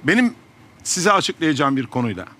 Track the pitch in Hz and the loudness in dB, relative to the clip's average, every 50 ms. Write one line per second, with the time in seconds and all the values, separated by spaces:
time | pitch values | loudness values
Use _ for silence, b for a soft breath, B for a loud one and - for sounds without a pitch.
0 | - 135 180 233 254 233 - - - _ _ _ - - - - - - - 185 | 2 2 2 2 2 0 -2 -6 -20 _ _ _ -20 -20 -20 -16 -8 -6 -4 0
1 | 165 202 202 190 - - 190 - 165 156 151 131 147 139 135 135 127 117 - 127 | 2 4 4 2 2 -2 -4 -2 -2 -2 0 2 0 0 0 -2 -4 -4 -4 -4
2 | 123 117 101 87 87 - - _ | -4 -4 -6 -8 -12 -16 -18 _